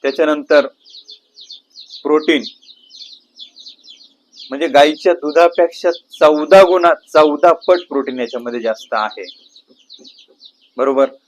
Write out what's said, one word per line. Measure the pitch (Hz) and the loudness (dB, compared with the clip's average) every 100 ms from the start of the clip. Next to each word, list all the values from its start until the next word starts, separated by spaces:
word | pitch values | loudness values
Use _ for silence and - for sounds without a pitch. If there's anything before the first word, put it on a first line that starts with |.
त्याच्यानंतर | 139 139 156 151 135 147 143 _ _ - _ - _ _ - - _ - - - | -6 -2 -2 -2 0 0 0 _ _ -20 _ -20 _ _ -20 -20 _ -20 -20 -14
प्रोटीन | 143 151 156 151 110 - _ _ _ - - - _ _ - _ - _ _ - _ _ _ _ - | -2 -2 0 -2 -4 -20 _ _ _ -20 -20 -20 _ _ -20 _ -20 _ _ -20 _ _ _ _ -16
म्हणजे | 135 160 | -8 0
गाईच्या | 139 147 156 180 | 4 2 2 -2
दुधापेक्षा | 175 147 151 175 170 170 - 180 | -2 -2 2 0 0 -4 -2 -6
चौदा | 165 _ - 156 151 151 190 | -6 _ 0 2 2 4 6
गुणा, | 185 180 170 | 6 4 0
चौदा | 156 _ 156 151 147 175 | -2 _ 2 2 2 0
पट | 165 - 180 - | 0 0 -2 -2
प्रोटीन | 139 135 127 | -8 -8 -8
याच्यामध्ये | 117 123 120 120 | -8 -8 -10 -8
जास्त | 113 110 - | -6 -8 -8
आहे, | 110 107 107 90 - _ _ _ _ _ - - _ _ _ - _ _ - | -6 -6 -10 -20 -20 _ _ _ _ _ -20 -20 _ _ _ -20 _ _ -6
बरोबर? | 135 135 135 - | -2 0 -2 -4